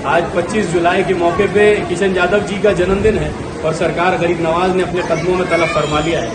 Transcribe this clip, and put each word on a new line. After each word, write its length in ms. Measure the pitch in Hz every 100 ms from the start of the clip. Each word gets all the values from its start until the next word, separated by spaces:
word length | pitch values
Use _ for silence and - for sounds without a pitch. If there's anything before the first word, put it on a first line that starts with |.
آج 200 | 135 160 170
پچیس 400 | 180 170 220 185
جولائی 300 | 170 170 190 170
کے 60 |
موقع 300 | 175 170 170 196
پہ 220 | 180 208 208 -
کشن 240 | 175 196
جادو 240 | 185 180 208 196
جی 80 | 202
کا 80 | 202
جنم 300 | 175 180 196
دن 140 | 208 214
ہے 140 | 151 - - -
اور 120 | 156
سرکار 480 | 160 170 156 180 170
غریب 180 | 170 170
نواز 360 | 165 170 185 185
نے 80 |
اپنے 180 | 175 180 165
قدموں 300 | 160 170 180
میں 80 | 175
طلب 240 | 165 160
فرما 260 | 160 151 151
لیا 220 | 156 160
ہے۔ 60 | -